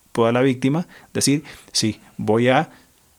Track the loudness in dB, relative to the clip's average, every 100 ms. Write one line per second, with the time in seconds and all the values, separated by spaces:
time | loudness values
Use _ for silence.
0 | _ -2 0 2 0 0 -2 -2 -6 -12
1 | -12 -4 -2 -2 -4 -20 -12 -4 -4 -6
2 | -12 -8 -2 2 2 2 0 -8 _ _
3 | _